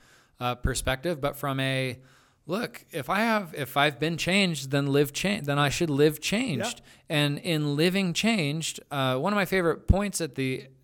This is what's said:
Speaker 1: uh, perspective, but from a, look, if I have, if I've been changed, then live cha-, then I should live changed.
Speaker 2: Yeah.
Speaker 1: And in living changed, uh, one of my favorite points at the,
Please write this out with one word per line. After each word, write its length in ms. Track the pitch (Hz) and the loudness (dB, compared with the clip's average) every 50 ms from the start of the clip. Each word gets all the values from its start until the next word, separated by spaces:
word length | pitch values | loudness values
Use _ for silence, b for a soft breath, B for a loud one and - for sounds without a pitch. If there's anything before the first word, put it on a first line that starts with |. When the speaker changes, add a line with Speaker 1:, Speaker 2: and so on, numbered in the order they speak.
| b b b b b b b b | b b b b b b b b
Speaker 1:
uh, 160 | 123 123 123 | -4 -4 -4
perspective, 640 | - - 135 123 - - 131 131 131 139 175 170 139 | -2 -2 -2 -2 -2 -2 -2 -2 -2 -2 -4 -4 -2
but 140 | 139 143 - | -4 -4 -4
from 220 | - - 139 135 135 | -4 -4 -4 -2 -2
a, 400 | 135 135 135 131 131 127 117 - b b b b b b b b b | -2 -2 0 -2 -2 -4 -6 -10 b b b b b b b b b
look, 380 | 147 175 214 240 - - - - - | -6 -4 -4 -4 -6 -8 -14 -16 -10
if 180 | - 156 135 156 | -10 -8 -4 -2
I 100 | 185 202 | 0 0
have, 320 | 226 233 220 208 190 156 - | 2 2 0 0 -2 -4 -6
if 200 | 151 139 - - | -8 -6 -2 2
I've 220 | 143 143 156 143 135 | 2 2 2 2 0
been 180 | 151 165 170 | -2 -2 -2
changed, 540 | 147 - 170 185 202 196 175 165 139 139 135 | -2 0 2 4 4 4 2 0 -2 -4 0
then 160 | 143 143 143 | 0 0 2
live 260 | 143 139 143 147 139 | 4 4 4 4 2
cha-, 280 | 139 - - 190 202 156 | 0 -2 -2 -2 -2 -2
then 160 | 147 143 143 143 | -2 -2 0 2
I 100 | 147 139 | 2 2
should 220 | - - 175 151 | 2 0 0 2
live 300 | 139 135 147 156 147 - | 4 6 6 4 4 2
changed. 600 | - - 190 220 269 240 143 120 208 240 - - B B B B B B | -4 -2 -2 -2 -2 -2 -2 -4 -4 -4 -6 -8 B B B B B B
Speaker 2:
Yeah. 80 | 165 147 147 | 0 2 2
Speaker 1:
And 140 | 143 143 - | 2 0 -2
in 360 | - 185 160 151 151 147 143 | -2 -2 -2 0 0 0 0
living 380 | 147 160 185 180 196 196 175 | 2 2 2 2 2 0 0
changed, 640 | 160 - - 220 233 202 151 143 147 165 151 - - - - - | 0 0 0 2 2 2 0 -2 -2 -4 -6 -6 -8 -10 -10 -6
uh, 260 | 143 139 135 131 127 131 | -2 0 0 2 0 0
one 140 | 147 196 | 0 0
of 40 | 208 | 0
my 100 | 208 185 | 0 0
favorite 420 | - 190 190 170 165 - - - - | 2 2 2 2 2 0 0 2 2
points 320 | 175 190 208 202 - - | 2 2 2 -2 -4 -4
at 160 | 165 139 - | -6 -6 -4
the, 300 | 135 131 131 131 - - - - _ | -4 -4 -2 -4 -6 -8 -14 -20 _